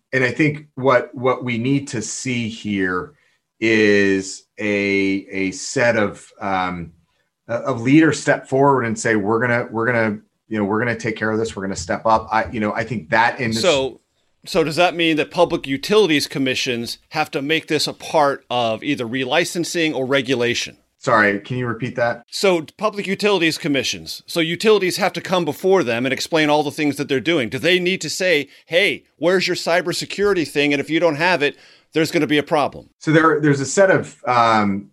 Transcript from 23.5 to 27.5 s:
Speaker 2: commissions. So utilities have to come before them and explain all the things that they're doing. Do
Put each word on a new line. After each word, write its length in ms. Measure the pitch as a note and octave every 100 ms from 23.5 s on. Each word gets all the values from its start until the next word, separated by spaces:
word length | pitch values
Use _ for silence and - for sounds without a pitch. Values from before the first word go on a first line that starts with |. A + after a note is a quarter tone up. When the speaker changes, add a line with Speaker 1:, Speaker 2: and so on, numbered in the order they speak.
| -
Speaker 2:
commissions. 640 | D#3+ C#3 G#2+ F#2 D#2+ - -
So 120 | E3+
utilities 600 | D#3+ E3+ A3 G#3 F#3 -
have 140 | G3
to 60 | E3
come 240 | - F#3
before 380 | D3+ - F#3+ F#3+
them 240 | A#2+ A#2 C3
and 60 |
explain 360 | C3 - D#3+ D3+
all 140 | D3+
the 80 | C#3+
things 240 | D#3 D3
that 140 | C#3 C#3+
they're 100 | C3+
doing. 300 | D3+ E3+
Do 100 | A2